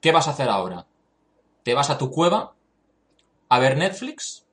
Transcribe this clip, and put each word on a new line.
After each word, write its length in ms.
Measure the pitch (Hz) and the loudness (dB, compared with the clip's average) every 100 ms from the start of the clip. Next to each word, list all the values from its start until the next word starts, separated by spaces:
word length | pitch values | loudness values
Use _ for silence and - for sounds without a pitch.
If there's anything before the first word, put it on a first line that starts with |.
¿Qué 100 | 165 | 4
vas 160 | 160 151 | 2 2
a 40 | |
hacer 180 | 139 127 | -2 -2
ahora? 380 | 98 92 90 - _ _ _ _ _ _ _ | -2 -4 -10 -18 _ _ _ _ _ _ _
¿Te 140 | - 123 | -2 0
vas 160 | 139 | 0
a 60 | 139 | -2
tu 100 | 131 | -4
cueva 460 | 147 170 208 - _ _ _ _ _ _ _ _ _ _ | 0 2 0 -4 _ _ _ _ _ _ _ _ _ _
a 100 | 127 | 2
ver 180 | 131 135 | 4 2
Netflix? 720 | 185 190 254 311 - - _ | -2 -4 -14 -12 -16 -16 _